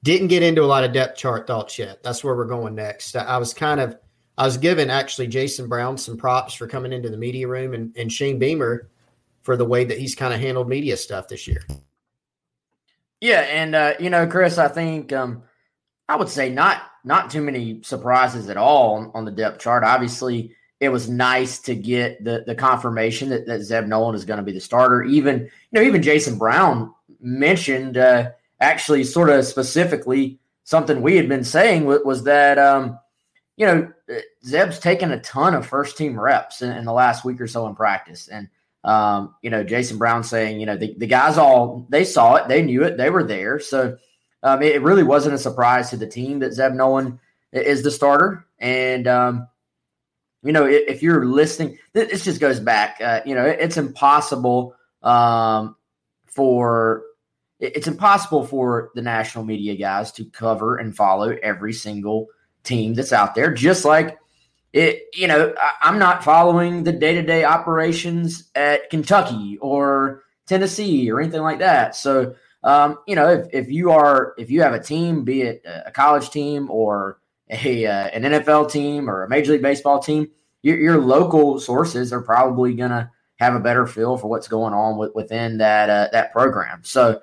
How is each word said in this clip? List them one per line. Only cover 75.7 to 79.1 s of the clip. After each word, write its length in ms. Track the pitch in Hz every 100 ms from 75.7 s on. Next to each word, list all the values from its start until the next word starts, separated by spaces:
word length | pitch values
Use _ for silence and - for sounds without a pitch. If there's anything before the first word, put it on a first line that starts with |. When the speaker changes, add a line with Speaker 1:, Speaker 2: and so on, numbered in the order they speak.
| 85 -
Speaker 2:
a 60 |
college 380 | - 147 147 -
team 380 | 151 143 147 139
or 520 | 113 107 101 98 - _ _ -
a, 360 | 113 135 120 110
uh, 220 | 101 98
an 160 | 113
N 100 | 135
F 140 | 151 151
L 180 | 151 147
team 420 | 147 143 147
or 160 | 123